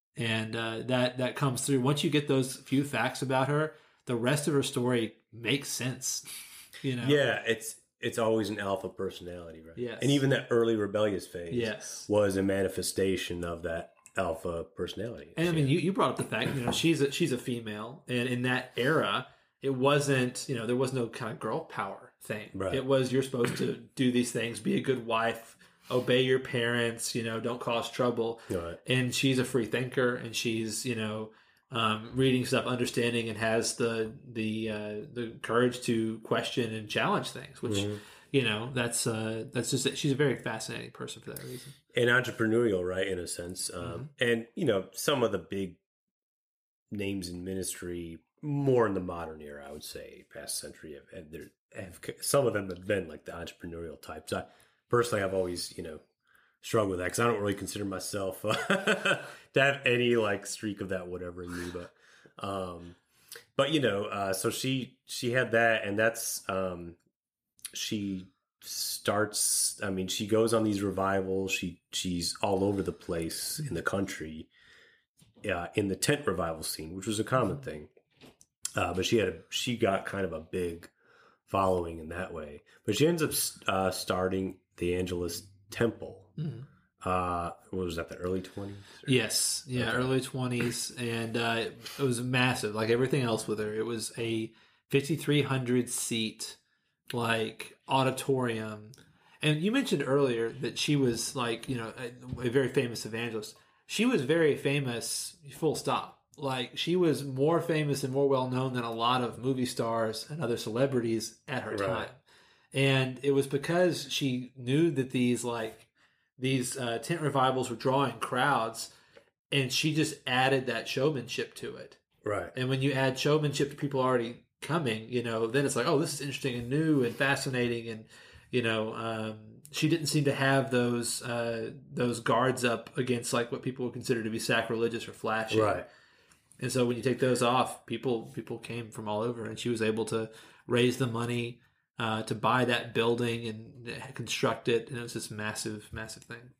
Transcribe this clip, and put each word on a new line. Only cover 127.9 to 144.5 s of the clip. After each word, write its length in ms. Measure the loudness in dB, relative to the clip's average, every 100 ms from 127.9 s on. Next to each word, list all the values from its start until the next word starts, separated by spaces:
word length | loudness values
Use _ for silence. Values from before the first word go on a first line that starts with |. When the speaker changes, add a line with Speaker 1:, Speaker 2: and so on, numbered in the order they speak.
| -10 -14 -20 -20 -20 -2
Speaker 1:
you 120 | 0
know, 320 | 2 2 0
um, 440 | -4 -4 -4 -4 -8 -14 -20 -10
she 160 | 0 2
didn't 180 | 2 2
seem 180 | 2
to 100 | 2
have 360 | 4 4 4 4
those, 520 | 2 4 2 -2 -4
uh, 500 | -4 -2 -2 -2 -6 -10 -8
those 280 | -2 0 0
guards 440 | 2 4 4 2
up 320 | 0 0 -4 -2
against, 360 | 0 0 0
like, 180 | 0 0
what 120 | -4
people 240 | -4 -4 -6
would 80 |
consider 280 | -4 -2 0
to 80 | -2
be 80 | -2
sacrilegious 720 | 0 0 2 0 0 0 -8
or 40 |
flashy. 480 | -6 -2 -2 2 4
Speaker 2:
Right. 260 | 4 2 -4 -16 _ _ _ _ _ -8
Speaker 1:
And 100 | -2
so 120 | 2 2
when 100 | 2
you 60 |
take 160 | 0 2
those 220 | 2 4
off, 440 | 4 4 0 -4 -8
people, 440 | -4 0 -2 -4
people 240 | -10 -8 -10
came 320 | -8 -10 -10
from 180 | -8 -4
all 140 | -2
over, 220 | -2 -4
and 140 | -8 -4
she 100 | -2
was 120 | 2
able 220 | 2 2 0
to 240 | -2 -2 -8 -20 -14 0
raise 300 | 4 4 4
the 80 | 0
money, 540 | -2 -2 -2 -4 -8 _ _ _ -4
uh, 220 | -2 -2
to 100 | -2
buy 300 | 0 2 4
that 300 | 4 2 0
building 520 | 2 2 2 0 -2 -4
and 680 | -8 -12 -14 -12 -10 -10
construct 540 | -8 -6 0 0